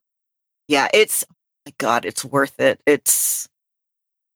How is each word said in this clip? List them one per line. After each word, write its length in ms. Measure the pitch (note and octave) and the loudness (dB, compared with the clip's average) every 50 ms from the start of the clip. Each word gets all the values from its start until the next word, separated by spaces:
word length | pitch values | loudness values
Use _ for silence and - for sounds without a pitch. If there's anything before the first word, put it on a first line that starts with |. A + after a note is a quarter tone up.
| _ _ _ _ _ _ _ _ _ _ _ _ _ - | _ _ _ _ _ _ _ _ _ _ _ _ _ -2
Yeah, 220 | D3 - - - - | 0 0 0 2 2
it's, 300 | G#3+ A3 - - - - | 2 2 2 0 -6 -6
oh 120 | - _ _ _ _ _ _ _ | -8 _ _ _ _ _ _ _
my 80 | D3 - _ | -20 -10 _
God, 280 | D3 A2 A#2 A#2+ - | -2 0 0 0 -2
it's 200 | E2+ - - - | -4 -8 -8 -10
worth 340 | B2 C3 C#3 C#3 C3+ - - | -4 0 0 0 0 -2 0
it. 220 | C3 C3+ - - _ | 0 0 0 2 _
It's, 640 | - D3 C#3 - - - - - - - - - - _ _ _ _ _ _ _ _ _ _ _ _ _ _ _ _ _ | 2 2 2 2 -2 -2 0 0 -2 -4 -6 -8 -12 _ _ _ _ _ _ _ _ _ _ _ _ _ _ _ _ _